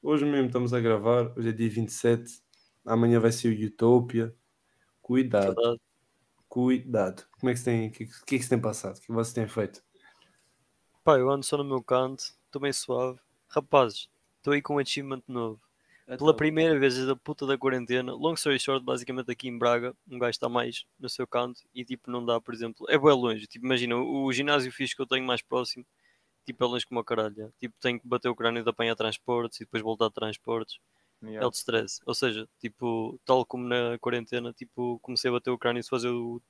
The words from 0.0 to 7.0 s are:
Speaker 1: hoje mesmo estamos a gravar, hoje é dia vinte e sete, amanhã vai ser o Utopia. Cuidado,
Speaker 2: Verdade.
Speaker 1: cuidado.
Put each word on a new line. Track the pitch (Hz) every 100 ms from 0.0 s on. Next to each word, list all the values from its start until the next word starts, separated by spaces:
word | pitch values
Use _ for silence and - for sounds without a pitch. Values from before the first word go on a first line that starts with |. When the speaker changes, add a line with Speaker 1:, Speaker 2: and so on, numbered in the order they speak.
Speaker 1:
hoje | 143 151
mesmo | 147 143 127
estamos | 123 123
a | 123
gravar, | 113 107 110 120 120 120
hoje | 117
é |
dia | 110 113
vinte | 104 110
e |
sete, | - 117 117 120 - _ _ _ _
amanhã | - 113 117 120
vai | 113
ser | 117 120
o | 107 107
Utopia. | - 117 123 123 113 113 - _ _ _ _ _ _
Cuidado, | - 127 127 104 98
Speaker 2:
Verdade. | 95 117 117 _ _ _ _ _ _ _
Speaker 1:
cuidado. | 123 127 127 127 113